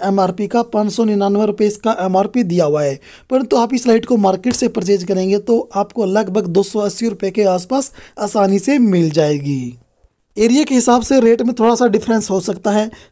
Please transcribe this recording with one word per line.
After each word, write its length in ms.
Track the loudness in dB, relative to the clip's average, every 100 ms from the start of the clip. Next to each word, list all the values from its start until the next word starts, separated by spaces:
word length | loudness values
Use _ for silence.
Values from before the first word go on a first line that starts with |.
एमआरपी 420 | -2 0 0 -2 -2
का, 160 | -2
पाँच 280 | -2 -2 -2
सौ 120 | -2
निन्यानवे 420 | 0 0 0 0 0
रुपये 200 | 0 -2
इसका 300 | 0 -4 -2
एमआरपी 420 | 0 0 0 -2
दिया 200 | 0 0
हुआ 180 | 0 0
है, 160 | -2 -4 -12 -20 _
परंतु 260 | -2 0 0
आप 180 | 0
इस 120 | 0 2
लाइट 200 | 0 2
को 100 | 2
मार्केट 380 | 2 0 -2
से 140 | -2 -2
परचेज 360 | -2 -2 -2
करेंगे 340 | 0 -2 0 -2
तो 180 | 0 -2 -2
आपको 320 | -6 -4 -4 -2
लगभग 400 | -2 -2 -4 -2
दो 140 | 0
सौ 180 | 0 -2
अस्सी 280 | -2 -2 -4
रुपये 220 | -4 -6
के 140 | 0
आसपास 480 | 0 0 -2 -2 -2 -4 -20 -8
आसानी 400 | -2 2 2 2
से 200 | 2 2
मिल 300 | 2 2 2
जाएगी। 680 | 0 0 0 -2 -4 -6 -12 _ _ _ _ _ -2
एरिया 280 | 2 2
के 100 | 2
हिसाब 280 | 2 2 2
से 180 | 2 4
रेट 220 | 4 2
में 120 | 0
थोड़ा 200 | 0 2
सा 120 | 2 2
डिफरेंस 420 | 0 0 0 0
हो 100 | -2
सकता 300 | -2 -4 -2
है, 200 | -2 -2 -8 -20